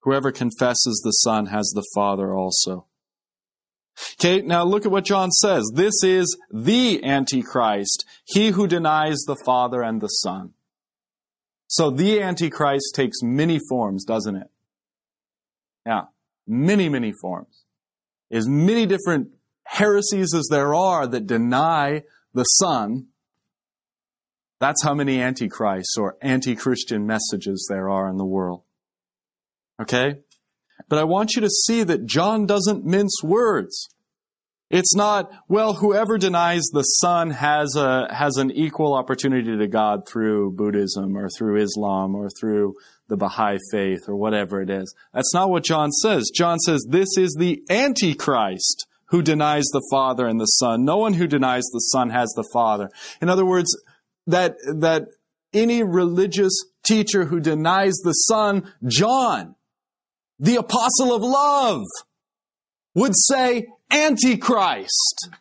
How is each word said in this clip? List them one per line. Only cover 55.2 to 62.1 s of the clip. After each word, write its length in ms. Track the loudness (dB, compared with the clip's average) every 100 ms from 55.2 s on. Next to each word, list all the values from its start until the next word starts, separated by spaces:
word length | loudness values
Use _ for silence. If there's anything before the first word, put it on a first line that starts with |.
| _ _ _
any 300 | 0 2 2
religious 720 | 2 2 2 2 0 2 0 0 -6 _
teacher 420 | 0 2 2 0 0
who 140 | 0
denies 560 | 0 0 2 2 2 0
the 100 | 0
Son, 580 | 2 2 2 2 0 -4 _ -2
John, 720 | 0 2 2 2 -2 -6 -18 _ _ _ _ _ _ _ _
the 200 | 2 2
apostle 540 | 2 0 2 2 2
of 120 | 2
love, 600 | 2 2 2 2 2 0 -4 -10 -12